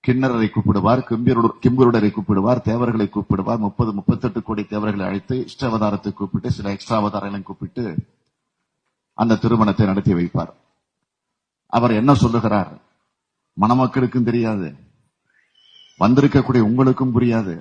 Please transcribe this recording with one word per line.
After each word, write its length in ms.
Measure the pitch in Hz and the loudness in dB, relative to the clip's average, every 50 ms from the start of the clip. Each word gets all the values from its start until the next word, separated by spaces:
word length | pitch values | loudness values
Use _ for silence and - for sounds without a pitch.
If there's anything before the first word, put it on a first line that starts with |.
| - | 0
கிண்ணறரை 440 | - 123 131 131 131 120 117 110 104 | 0 0 2 0 0 0 0 0 0
கூப்பிடுவார், 500 | - 110 101 - 104 101 90 107 123 127 127 | 0 0 0 2 0 2 2 2 2 0 0
கிம்பீரு-, 480 | - 117 113 120 123 123 117 113 110 - - - | -4 -4 0 0 2 2 2 2 0 -2 0 0
கிம்புருடரை 460 | 127 123 131 127 120 117 110 104 104 | 0 4 4 4 4 4 2 0 0
கூப்பிடுவார், 540 | - 110 95 - 104 95 98 117 123 117 - - | -2 -2 -2 0 0 2 2 2 0 0 0 -2
தேவர்களை 380 | 110 120 123 117 110 110 104 95 - | -2 0 -2 -2 0 -2 -2 -2 -2
கூப்பிடுவார், 480 | 104 95 _ 101 95 92 104 117 113 107 | -6 -2 _ -2 -2 0 -4 -4 -2 -4
முப்பது, 260 | 101 - - 120 110 101 | -4 -2 -2 -2 -2 -2
முப்பத்தெட்டு 440 | 101 92 - 113 98 - 120 98 113 - | -2 0 0 0 0 -4 -4 -6 -6 -6
கோடி 200 | - 110 104 101 _ 104 | -6 -6 -6 -6 _ -6
தேவர்களை 320 | 104 104 107 101 98 95 | -4 -4 -4 -4 -4 -4
அழைத்து 300 | 92 98 101 - - 127 131 - - | -4 -6 -6 -6 -6 -6 -6 -6 -8
இஷ்ட 140 | - - 139 120 | -8 -6 -4 -2
அவதாரத்தை 420 | 113 107 107 104 101 95 - 104 - - | -2 0 0 -2 -2 -2 -6 -8 -8 -6
கூப்பிட்டு 320 | 104 92 - 95 87 123 - | -8 -6 -6 -6 -4 -4 -6
சில 140 | - 101 101 101 | -4 -4 -8 -8
எக்ஸ்ட்ரா 220 | 98 - - 117 110 | -8 -6 -4 -2 -2
அவதாரங்களையும் 500 | 104 104 98 101 98 101 101 98 92 - | -2 -2 -4 -6 -8 -8 -10 -10 -12 -12
கூப்பிட்டு 360 | 95 _ 101 92 _ 127 120 101 80 - - _ _ _ _ _ _ _ _ _ _ _ _ _ _ _ _ _ _ _ _ _ _ | -14 _ -14 -12 _ -8 -8 -6 -6 -8 -8 _ _ _ _ _ _ _ _ _ _ _ _ _ _ _ _ _ _ _ _ _ _
அந்த 220 | - 113 117 110 104 - | -4 0 0 0 2 2
திருமணத்தை 420 | 113 117 110 110 101 90 - 104 95 | 0 2 2 2 0 2 2 0 2
நடத்தி 220 | 95 98 - - 95 87 | 0 0 0 0 0 0
வைப்பார். 340 | 87 85 - 87 82 - _ _ _ _ _ _ _ _ _ _ _ _ _ _ _ _ _ _ _ _ _ _ _ _ - | -2 -2 -4 -6 -6 -6 _ _ _ _ _ _ _ _ _ _ _ _ _ _ _ _ _ _ _ _ _ _ _ _ -2
அவர் 160 | 117 120 117 113 107 | 0 2 2 2 2
என்ன 120 | 117 143 143 107 | 4 4 4 4
சொல்லுகிறார் 480 | - 117 113 117 113 110 104 101 90 - - - _ _ _ _ _ _ _ _ _ _ _ _ _ _ _ | 4 2 2 0 0 2 0 0 -2 -4 -10 -20 _ _ _ _ _ _ _ _ _ _ _ _ _ _ _
மணமக்களுக்கும் 680 | - 101 110 123 131 127 120 - 135 127 110 - 127 120 117 | 0 2 2 4 2 2 0 0 0 -2 0 0 0 0 0
தெரியாது, 400 | 117 120 113 113 107 98 87 76 71 - - _ _ _ _ _ _ _ _ _ _ _ _ _ _ _ _ _ _ _ _ _ _ - | 0 0 -2 -2 -2 -4 -6 -8 -10 -16 -20 _ _ _ _ _ _ _ _ _ _ _ _ _ _ _ _ _ _ _ _ _ _ 0
வந்திருக்கக்கூடிய 600 | 95 110 127 135 139 - - 139 123 - 120 123 110 104 | 2 4 6 6 4 6 4 2 2 4 2 2 2 2
உங்களுக்கும் 440 | 120 127 131 131 127 - 135 127 117 | 2 2 2 2 2 2 -2 0 0
புரியாது. 400 | 123 123 120 117 113 104 95 82 82 | 2 0 2 0 -2 -2 -4 -8 -10